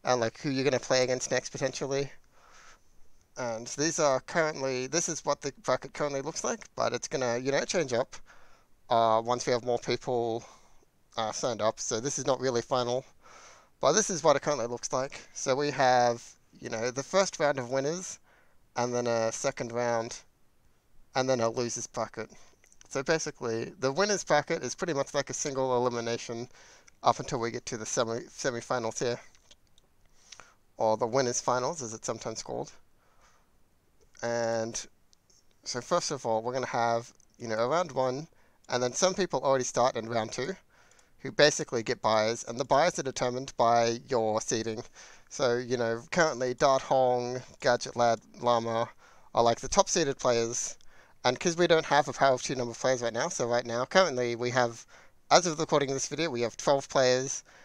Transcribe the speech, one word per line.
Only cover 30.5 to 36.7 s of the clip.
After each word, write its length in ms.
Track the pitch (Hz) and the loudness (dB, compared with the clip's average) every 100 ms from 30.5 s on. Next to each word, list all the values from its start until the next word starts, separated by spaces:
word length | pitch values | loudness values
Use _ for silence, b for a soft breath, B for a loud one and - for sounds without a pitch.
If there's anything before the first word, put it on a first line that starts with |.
| B _ - | B _ -2
or 200 | 113 110 | 0 2
the 100 | 120 | 0
winners 340 | 123 123 123 | 0 0 -2
finals, 420 | - 123 127 165 | 0 0 0 -4
as 120 | 120 | -10
it's 120 | 110 - | -10 -8
sometimes 360 | 113 117 110 | -8 -8 -10
called. 280 | - 120 139 - - _ b b b b b b _ _ _ _ _ - | -8 -8 -10 -14 -20 _ b b b b b b _ _ _ _ _ -8
And 640 | 120 117 113 113 113 117 - _ _ _ _ _ _ _ | -4 0 0 0 -2 -6 -12 _ _ _ _ _ _ _
so 160 | - 123 | -10 -8
first 300 | - 170 - | -2 0 0
of 140 | 139 | -4
all, 180 | 120 110 | -2 -2
we're 100 | 117 | 0
gonna 140 | 131 | -4
have, 460 | 123 | -2